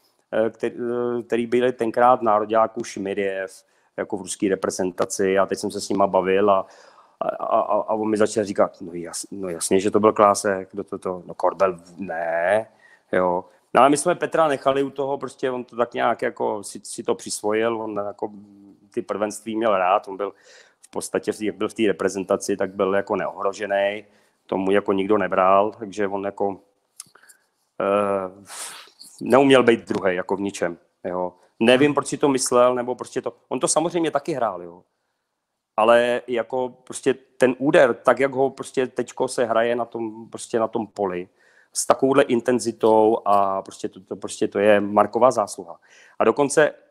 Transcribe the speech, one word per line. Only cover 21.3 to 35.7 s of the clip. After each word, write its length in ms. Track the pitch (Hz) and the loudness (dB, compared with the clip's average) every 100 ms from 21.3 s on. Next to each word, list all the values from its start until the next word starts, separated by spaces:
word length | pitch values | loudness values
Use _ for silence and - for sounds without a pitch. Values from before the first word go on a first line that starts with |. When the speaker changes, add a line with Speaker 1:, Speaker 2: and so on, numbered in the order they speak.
| 104 | -4
Speaker 1:
jak 140 | 107 92 | -6 -6
byl 140 | 107 | -8
v 40 | |
té 100 | - 107 | -2 -2
reprezentaci, 720 | 92 95 98 92 98 - 98 | 0 -2 -4 -2 -2 -2 -4
tak 180 | 95 98 | -4 -2
byl 180 | 95 | 0
jako 220 | 98 98 101 | 0 -2 -4
neohrožený, 880 | 73 92 98 95 101 98 101 104 - _ _ _ _ | -4 -4 -6 -4 -4 0 0 -4 -12 _ _ _ _
tomu 260 | 95 95 | -2 2
jako 220 | 101 101 | 2 2
nikdo 240 | 98 95 107 | -2 2 0
nebral, 540 | 92 95 92 98 107 | 2 2 6 4 4
takže 360 | 107 107 95 98 | -4 -12 -6 -4
on 180 | 98 98 | -4 -8
jako, 340 | 98 101 92 _ _ _ _ - _ _ _ _ _ _ - | -4 -6 -6 _ _ _ _ -20 _ _ _ _ _ _ -4
eh, 600 | 98 101 101 98 92 101 95 - - - - _ - - | 0 2 2 -2 -4 -12 -18 -16 -14 -16 -20 _ -20 -12
neuměl 420 | - 127 139 135 | 4 6 8 6
být 240 | 120 117 - | 6 2 0
druhej 280 | 104 95 90 | -2 -2 -2
jako 200 | - 95 | -4 -4
v 60 | |
ničem, 360 | 101 - 87 85 _ _ | -4 -4 -6 -6 _ _
jo. 300 | 95 90 90 - _ _ | -8 -6 -6 -10 _ _
Nevím, 280 | 113 127 147 | 4 6 4
Speaker 2:
Hmm. 60 | 143 | 2
Speaker 1:
proč 120 | 139 | -4
si 100 | 143 | -2
to 120 | 143 | 0
myslel, 460 | 131 - 123 123 123 | 0 2 4 4 2
nebo 200 | 123 120 | -4 -8
prostě 260 | 117 131 | -8 -8
to, 120 | 120 - _ | -8 -12 _
on 100 | 127 | -4
to 80 | 165 | 0
samozřejmě 440 | 156 170 170 160 | 0 0 -2 -2
taky 200 | - - | -2 -4
hrál, 280 | 143 113 90 | -4 -4 -4
jo. 200 | 87 87 _ _ _ _ _ _ _ _ _ | -14 -18 _ _ _ _ _ _ _ _ _